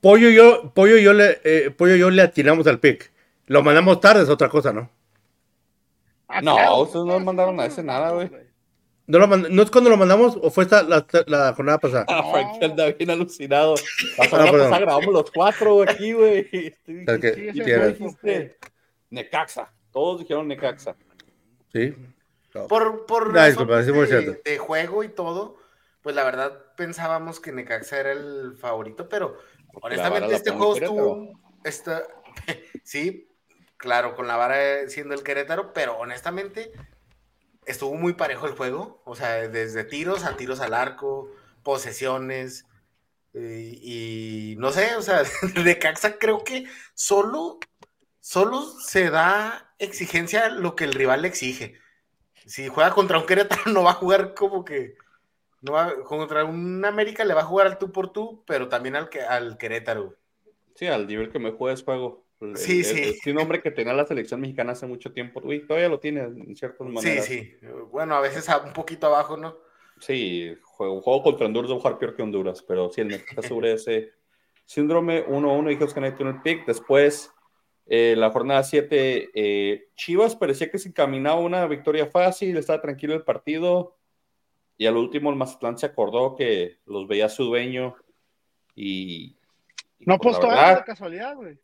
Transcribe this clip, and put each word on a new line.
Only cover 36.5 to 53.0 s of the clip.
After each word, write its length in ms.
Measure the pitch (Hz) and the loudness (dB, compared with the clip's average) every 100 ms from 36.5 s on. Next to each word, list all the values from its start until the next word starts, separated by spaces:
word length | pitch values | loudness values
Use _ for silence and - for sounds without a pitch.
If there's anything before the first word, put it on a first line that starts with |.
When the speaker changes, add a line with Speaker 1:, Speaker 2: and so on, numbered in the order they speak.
| 202 226 - - _ _ _ _ _ _ _ - | -14 -16 -18 -20 _ _ _ _ _ _ _ -16
Speaker 4:
estuvo 280 | 123 139 151 | -10 -10 -6
muy 180 | 175 | -6
parejo 340 | 175 160 127 147 | -4 -6 -6 -10
el 60 | |
juego, 480 | 131 127 139 214 _ | -8 -8 -8 -12 _
o 120 | - 117 | -20 -10
sea, 320 | 123 113 113 | -6 -6 -6
desde 340 | 113 110 110 | -8 -8 -8
tiros 400 | 110 143 170 190 | -10 -10 -6 -6
a 140 | 165 127 | -6 -10
tiros 240 | 127 131 | -10 -8
al 140 | 123 113 | -6 -4
arco, 540 | 127 131 139 135 135 - _ _ | -6 -6 -10 -10 -12 -20 _ _
posesiones, 1040 | - 135 123 107 131 131 131 131 131 127 _ _ _ _ _ _ _ | -6 -6 -6 -8 -6 -6 -8 -10 -12 -16 _ _ _ _ _ _ _
y, 1200 | - 117 117 117 120 120 120 113 110 110 110 107 | -16 -14 -14 -16 -18 -16 -14 -12 -12 -12 -12 -12
y 20 | 107 | -6
no 120 | 127 | -4
sé, 240 | 147 214 233 | -2 -2 -4
o 60 | |
sea, 220 | 202 180 | -2 0
<laughs> 420 | 135 - 190 180 170 | 0 -4 -6 0 2
Necaxa 520 | 170 156 156 208 208 | 2 0 -2 -4 -2
creo 280 | 220 214 - | -2 -2 -4
que 200 | 262 262 - - | -12 -12 -20 -20
solo, 640 | - - 202 202 277 330 330 - _ _ _ _ _ | -10 0 0 0 -4 -10 -12 -20 _ _ _ _ _
solo 400 | - 180 208 254 | -8 -2 0 -2
se 460 | 294 - - 196 175 | -10 -14 -4 -2 0
da 640 | 156 170 202 214 233 _ _ | 0 0 0 -4 -10 _ _
exigencia 680 | 196 - 175 175 170 208 226 | -12 -10 -6 -6 -2 -2 -2
lo 280 | 220 175 170 | -4 -6 -4
que 80 | 156 | -6
el 80 | |
rival 300 | 135 131 135 | -2 0 0
le 40 | 175 | -2
exige. 480 | 180 127 127 110 _ _ _ _ _ _ _ _ | -6 -10 -10 -14 _ _ _ _ _ _ _ _
Si 200 | - 135 | -14 -10
juega 240 | 131 165 | 0 0
contra 260 | 185 | 2